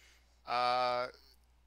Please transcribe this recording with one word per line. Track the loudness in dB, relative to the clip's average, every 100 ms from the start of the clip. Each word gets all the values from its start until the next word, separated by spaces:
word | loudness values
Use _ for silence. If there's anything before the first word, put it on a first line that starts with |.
| -20 -20 _ _ -4
uh, | 0 2 2 0 -2 -4 -10 -20 -20 _ _